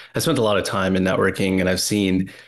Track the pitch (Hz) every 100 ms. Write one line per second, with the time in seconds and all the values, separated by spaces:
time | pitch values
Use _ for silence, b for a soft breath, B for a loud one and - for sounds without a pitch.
0 | B 120 160 135 107 101 - 98 95 95
1 | 92 95 98 92 95 95 92 90 - 104
2 | 98 92 95 B